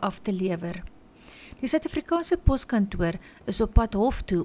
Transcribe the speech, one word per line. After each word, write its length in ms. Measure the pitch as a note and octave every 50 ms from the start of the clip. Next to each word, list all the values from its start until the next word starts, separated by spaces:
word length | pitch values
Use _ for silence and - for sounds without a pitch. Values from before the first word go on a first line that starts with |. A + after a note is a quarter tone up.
| -
af 140 | G3 F#3 -
te 140 | - G#3+ F#3+
lewer. 460 | F#3 F#3 F#3+ E3+ E3+ E3+ E3+ F3 F3 - - - - - - - - - - - - - - - -
Die 80 | - A3+
Suid-Afrikaanse 640 | - D#4 - E4 - D#4 - - E4+ E4+ E4 - F4+ F4 -
poskantoor 720 | - C4+ B3+ - - B3 G#3+ G3 G3+ - - C3 E3+ E3+ - - - - - - -
is 140 | G3 - A3+
op 140 | A3 - C4
pad 180 | A3+ A3 -
hof 300 | G3 A3 C4 - - - -
toe 140 | F#3 E3+